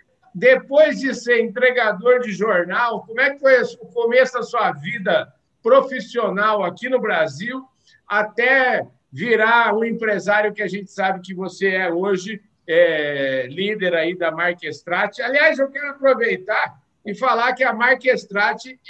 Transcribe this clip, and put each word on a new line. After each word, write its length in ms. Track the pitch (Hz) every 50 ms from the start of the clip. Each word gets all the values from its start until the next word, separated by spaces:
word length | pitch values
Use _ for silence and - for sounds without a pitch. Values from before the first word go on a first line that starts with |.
| _ _ _ _ _ _ -
depois 640 | 175 175 254 262 262 - - 277 294 311 302 254 190
de 160 | 254 269 240
ser 260 | 233 - 233 240 226
entregador 800 | 226 226 196 247 247 254 247 247 226 214 202 180 233 247 247 247
de 140 | 247 214 190
jornal, 720 | 165 202 226 196 175 175 175 190 220 240 240 277 - -
como 140 | - 226 240
é 100 | 269 277
que 80 | 277 277
foi 240 | 277 269 262 247 214 - - -
o 60 | -
começo 460 | - - 240 233 233 240 254 254 - -
da 100 | 247 220
sua 300 | - - 233 208 185 -
vida 600 | 143 143 175 240 233 185 208 175 151 - - - _ _ _ _ _ -
profissional 1000 | 226 254 269 262 269 269 254 - - - 240 226 196 180 196 208 220 214 208 190
aqui 240 | 175 175 - 226 254
no 120 | 262 240
Brasil, 640 | 202 214 185 165 156 151 131 147 202 247 262 269 269 _ _ _ _ _ _ _ _ -
até 760 | 202 208 208 208 - - 240 254 269 269 254 247 226 175 135 - _ _ _ _ -
virar 640 | 131 190 240 226 220 220 226 233 233 233 220 208
o 80 | 220 226
empresário 720 | 233 220 - 233 214 208 185 175 196 208 214 208 208 202
que 80 | 214
a 80 | 208 175
gente 220 | 180 202 196 -
sabe 300 | - 196 190 190 190 185 180
que 100 | 185 190
você 360 | 175 190 175 170 - 190 190
é 220 | 185 190 185 175
hoje, 520 | 170 170 185 202 196 180 180 214 220 202 _ _ _ _ _
é, 800 | - 156 170 175 165 160 151 151 147 143 139 139 135 131 131 123 127
líder 460 | 143 175 196 208 214 - 190 180 170
aí 200 | 165 160 170 180
da 160 | 175 175 165
marca 360 | 160 165 175 180 175 175 -
Estrat? 540 | 151 143 - - 170 170 185 208 202 - 233
Aliás, 380 | 233 247 262 294 302 320 294 262
eu 120 | 269 269
quero 200 | 277 277 294 285
aproveitar 880 | 277 277 269 269 254 214 233 220 190 185 - - 220 269 294 - - _ _ _ _ _ -
e 120 | 208 202
falar 400 | - 254 262 226 226 233 254 247
que 100 | - 262
a 80 | 247 220
marca 400 | 220 240 254 262 247 247 262 240
Estrat 640 | 190 - - 190 202 208 226 226 220 - 262 262 _ _